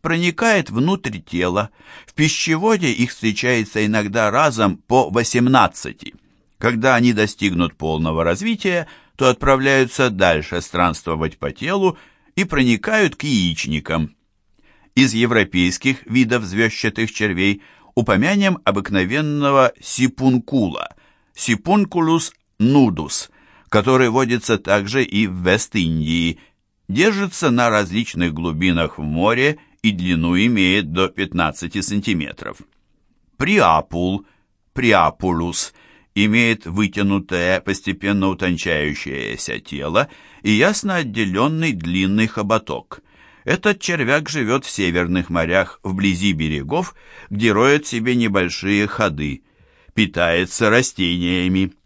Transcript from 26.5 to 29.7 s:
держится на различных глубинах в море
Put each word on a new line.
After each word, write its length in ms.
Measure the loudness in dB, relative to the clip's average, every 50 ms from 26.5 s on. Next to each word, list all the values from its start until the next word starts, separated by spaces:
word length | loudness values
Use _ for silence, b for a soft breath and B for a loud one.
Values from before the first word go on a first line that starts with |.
| b b _ _ _ _ _ -6
держится 600 | 0 2 2 2 2 0 -4 -4 -4 -2 0 0
на 200 | 2 2 2 2
различных 640 | 2 2 0 0 -2 -4 -4 -4 -4 -2 -2 -2 -2
глубинах 640 | -2 -4 -4 -2 0 0 2 2 2 0 -2 -4 -6
в 40 | -6
море 560 | -4 -2 0 0 0 2 2 0 0 -2 -4 b b